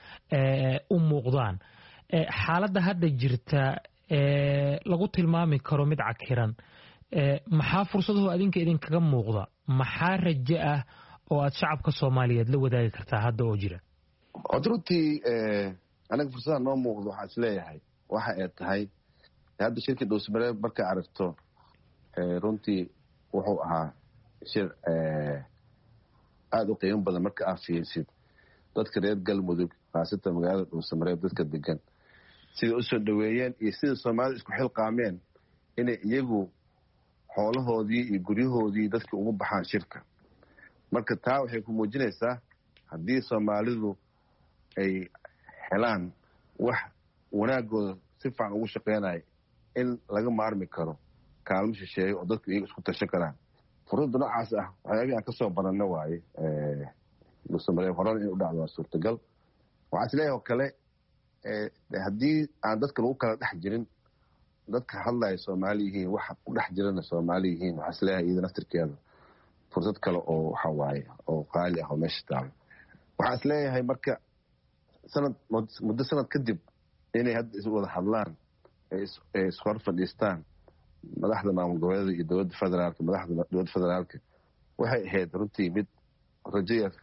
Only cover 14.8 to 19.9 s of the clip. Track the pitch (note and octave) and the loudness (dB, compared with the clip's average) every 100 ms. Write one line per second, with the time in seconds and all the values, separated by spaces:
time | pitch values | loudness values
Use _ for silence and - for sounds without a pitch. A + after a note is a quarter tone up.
14.8 | - F3 D3+ D3+ A#2+ A#2 A2 G#2 G2 F#2 | 2 2 4 2 2 2 2 2 0 -4
15.8 | _ _ - B2+ C#3+ B2+ C#3+ C#3+ B2+ C3+ | _ _ -4 -2 -2 -4 -2 0 0 0
16.8 | B2 G#2 G2+ G2+ G2 A#2 A#2 G2 E2 D2+ | 0 -2 -6 -8 -8 -2 0 0 -6 -16
17.8 | _ _ - G#2+ A2+ F2+ F#2 - F2 G2 | _ _ -4 -4 -2 -4 -4 -6 -2 -2
18.8 | G2+ _ _ _ _ _ _ - A2 A#2 | -4 _ _ _ _ _ _ -2 -2 0
19.8 | - | -2